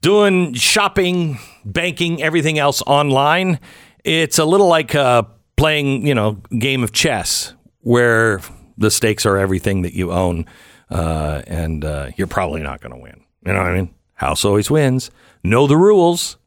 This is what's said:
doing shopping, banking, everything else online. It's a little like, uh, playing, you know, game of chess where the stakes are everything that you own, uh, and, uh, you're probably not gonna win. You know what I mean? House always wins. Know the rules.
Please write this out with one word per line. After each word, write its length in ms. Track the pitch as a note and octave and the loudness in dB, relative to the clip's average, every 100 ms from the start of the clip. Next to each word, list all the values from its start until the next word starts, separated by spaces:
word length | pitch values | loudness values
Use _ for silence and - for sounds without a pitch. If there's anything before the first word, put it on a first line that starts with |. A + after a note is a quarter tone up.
doing 520 | C#3+ G#3 G#3 F#3 F3 | 2 4 4 2 -2
shopping, 840 | A#2+ - - G3+ - F3+ F3+ E3 C#3 - - G#2 | -2 0 2 0 0 0 0 -2 -6 -12 -18 -8
banking, 560 | G2+ F3 D3+ E3+ E3 | -4 -4 -2 -4 -2
everything 380 | D#3 E3 D3+ D#3 | -2 0 0 0
else 240 | C#3+ C3+ - | 0 0 0
online. 760 | C#3+ D3 C3+ C#3+ E3 F#3+ E3 - - - _ | 2 4 2 2 2 0 -2 -6 -20 -20 _
It's 340 | - D#3+ D#3+ - | -4 -2 0 0
a 80 | D#3 | 2
little 220 | F#3+ G3 | 4 4
like, 260 | E3 C#3+ D3+ | 2 2 0
uh, 280 | C3+ A#2+ A2+ _ _ - | 2 2 0 _ _ -2
playing, 480 | D#3 D3+ C#3+ C3+ C#3+ | 0 2 0 -2 0
you 60 | C3 | 0
know, 180 | G#2 G#2 - A#2+ | 0 -4 -8 -4
game 260 | C3 C3+ | -2 -2
of 80 | A2+ | -2
chess 600 | - E3 A2+ F2 - - - _ _ | -2 -2 -2 -4 -6 -6 -14 _ _
where 580 | - A#2+ A#2+ A2+ A2+ G2 - - - - | 0 2 4 2 2 -2 -8 -20 -20 -2
the 120 | G#2 | 0
stakes 340 | - A2+ G#2 A2 | 0 0 0 0
are 120 | G2 | 0
everything 440 | G2 F#2+ - G2 | 0 -2 -2 -2
that 120 | F2 | -4
you 180 | F2+ F2+ | -4 -4
own, 340 | F2 F#2 E2+ E2+ - - _ _ | -2 -2 -2 -8 -12 -20 _ _
uh, 520 | - E2 D#2+ D2+ D2 - | -4 -2 -2 -4 -6 -8
and, 360 | D#2+ D#2+ D#2 | -6 -6 -6
uh, 260 | D2+ D2 C2+ - | -6 -8 -10 -8
you're 120 | F#2+ | -6
probably 340 | - F2+ D#2 | -4 -4 -4
not 180 | D2 C2 | -8 -12
gonna 160 | B1 B1 | -16 -18
win. 240 | B1+ - _ _ - | -20 -20 _ _ -4
You 60 | |
know 60 | F#2+ | -2
what 80 | F#2 | 0
I 80 | F2+ | -2
mean? 180 | F2+ _ _ _ | -4 _ _ _
House 300 | C#2 D#2 G2+ | -4 -2 0
always 260 | G2+ G2+ | 0 2
wins. 400 | D3+ C#3+ B2+ - _ _ _ | 2 2 0 -4 _ _ _
Know 240 | F2+ A#2 C#3 | 0 2 4
the 80 | D3+ | 4
rules. 600 | F#3+ G#3 E3+ F3 - - | 6 6 4 2 -6 -12